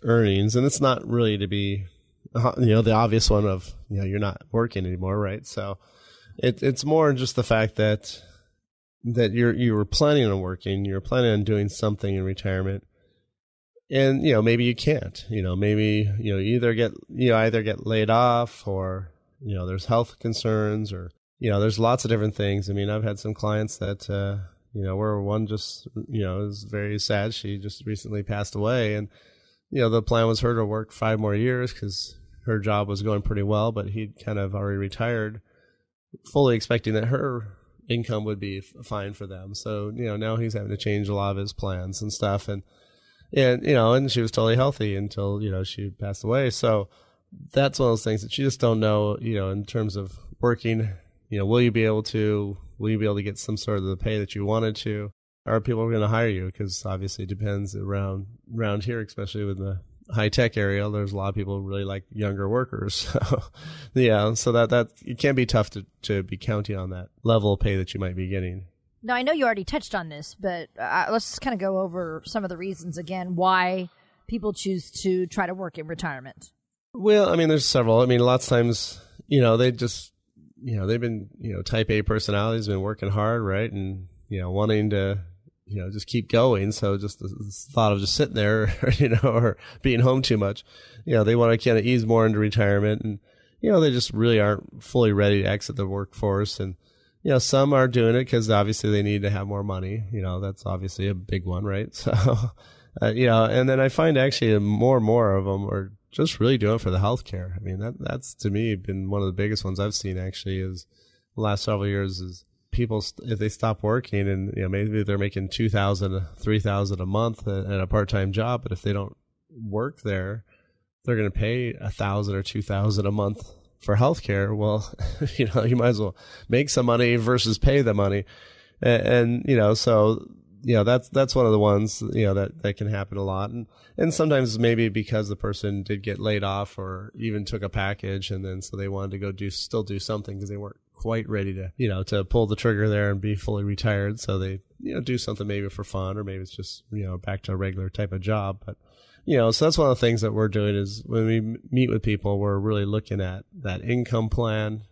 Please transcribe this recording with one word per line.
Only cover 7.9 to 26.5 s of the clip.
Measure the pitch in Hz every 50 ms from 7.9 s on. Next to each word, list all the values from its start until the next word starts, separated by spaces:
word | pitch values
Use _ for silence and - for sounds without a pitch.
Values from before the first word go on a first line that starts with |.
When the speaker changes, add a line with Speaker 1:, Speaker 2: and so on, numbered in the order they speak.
| 107 107 - - - - - - - _ _ _ _ _ _ _ _ _ _ _ _ _ -
Speaker 1:
that | 120 120 120 120 104
you're, | 95 117 120 120 107
you | - 123 120 110
were | 104 104
planning | - - - 151 147 151 147 123
on | 110 98 98
working, | 92 90 92 90 - 98 98 98 98
you're | 101 95 98
planning | - - - 127 123 117
on | 107 104 104
doing | 104 107 104 104 104
something | - - - 107 104 98 - 98 98
in | 95 92
retirement, | 95 95 - - 101 95 95 95 98 98 98 - _ _ _ _ _ _ _ _ _ _ _ _ _ _ _ _ _ _ _ _ _
and, | 127 135 135 135 135 135 -
you | 156 131
know, | 110
maybe | 107 113 117 117 123
you | 120 120
can't, | 117 - 147 156 143 - - - - - -
you | 113 107 92
know, | 92 90
maybe, | 92 101 104 104 107 107 107 104 107 107 101 101 107
you | 113 107 98
know, | 95
you | 95 104 117
either | 123 120 117 117
get, | 110 117 107 - - - -
you | - - 127 123
know, | 113 110
either | 110 113 110 113
get | 107 110 104 - -
laid | 107 113 110 107 107
off | 113 117 123 123 120 120 120 113 - - - 104
or, | 98 95 95 95 92 95 92 82 - _ _ _ _ _
you | 139 110 101
know, | 92 90 90
there's | 92 95 -
health | - 117 117 120 - - _
concerns | - 117 110 - - 117 110 107 107 104 107 107 107 104
or, | 104 90 90 82 - _ _ _ _ _
you | 131 113
know, | 101 101
there's | 104 110 104 104
lots | 113 113 123 127 -
of | 110
different | 113 110 104 107 101
things. | - 104 101 98 101 95 101
I | 98
mean, | 101 101 101
I've | 104 107 107
had | 107 101 98
some | - 107 107
clients | - - 107 107 107 107 107 - -
that, | 104 98 101 98 - -
uh, | 101 101 98 98 101 101 95 87 - _ _ _ -
you | 107 98
know, | 95 95 98
where | 107 107 107 104
one | 98 101 104 110 110 104
just, | 107 104 - - - - - - - 110 - -
you | 131 110 101
know, | 92 90 95 104
is | 104